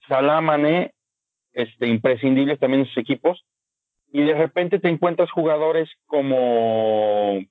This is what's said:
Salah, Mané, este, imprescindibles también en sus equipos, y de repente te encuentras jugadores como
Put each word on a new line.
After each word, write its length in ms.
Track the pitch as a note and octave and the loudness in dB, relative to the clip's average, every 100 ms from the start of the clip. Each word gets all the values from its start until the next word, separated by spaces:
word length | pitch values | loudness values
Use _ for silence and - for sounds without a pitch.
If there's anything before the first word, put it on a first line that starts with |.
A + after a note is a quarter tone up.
| - | -2
Salah, 340 | C3+ C#3 D#3 | 0 2 2
Mané, 520 | D#3+ D3+ D3 E3+ C#4+ _ _ _ _ _ _ | 0 0 2 0 -2 _ _ _ _ _ _
este, 360 | - A#2 _ B2 | -6 -6 _ -2
imprescindibles 720 | A2+ C3 B2 C3+ C3 C#3 D3 | 0 0 0 2 2 0 0
también 220 | C3 C3+ | 0 0
en 60 | C3 | -2
sus 100 | - | -4
equipos, 480 | A2+ C3+ D#3 F#3 _ _ _ _ _ _ _ | -4 -2 -2 -4 _ _ _ _ _ _ _
y 120 | C#3+ | -2
de 100 | D3 | 0
repente 460 | D3+ D#3+ - F3 F#3+ | 2 0 -2 -2 0
te 100 | F3 | 0
encuentras 400 | D#3+ F3 E3+ F3 | 0 -2 0 -2
jugadores 600 | - D#3+ D3+ D#3 D#3+ D#3+ - _ | 0 0 0 0 0 -4 -8 _
como 1300 | D3+ C#3 C3 B2 A#2 A2+ A2 A2 A2 G#2+ G#2 G#2 G2 F#2 | -2 0 0 2 2 0 0 0 0 0 0 0 -2 -6